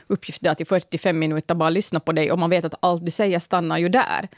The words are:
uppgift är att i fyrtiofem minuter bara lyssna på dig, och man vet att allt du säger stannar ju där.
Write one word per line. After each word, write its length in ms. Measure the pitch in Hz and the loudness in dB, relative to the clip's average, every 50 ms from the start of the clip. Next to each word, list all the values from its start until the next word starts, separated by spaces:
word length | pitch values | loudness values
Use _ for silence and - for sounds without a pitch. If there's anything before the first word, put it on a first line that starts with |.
| - | -6
uppgift 380 | - 202 - - - 156 - - | -4 -4 -4 -4 -8 -8 -4 -2
är 40 | 170 | -2
att 100 | 156 - | -2 -2
i 40 | 165 | -2
fyrtiofem 540 | - 196 180 - - - 160 - 190 170 160 | 0 0 0 0 -2 -6 -2 0 0 0 0
minuter 360 | 160 156 151 156 - - 170 | 0 0 -2 -2 -2 -2 0
bara 140 | 165 160 160 | 0 0 2
lyssna 300 | 170 196 208 - - 156 | 2 0 -2 -2 -4 -4
på 120 | - 160 | -2 0
dig, 200 | 160 156 151 - | 0 0 0 2
och 80 | 156 180 | 2 0
man 100 | 165 170 | 2 2
vet 160 | 180 175 165 | 2 2 0
att 100 | 156 - - | -2 -2 0
allt 260 | - 180 175 170 170 | 2 2 2 0 -2
du 60 | 170 | -4
säger 280 | - - 214 202 180 170 | -2 0 0 2 0 0
stannar 380 | - - 190 180 170 160 160 | 0 0 0 0 0 0 0
ju 120 | 165 170 180 | 0 2 2
där. 380 | 196 254 202 - 82 - 196 - - | 2 2 2 0 -2 -4 -6 -8 -14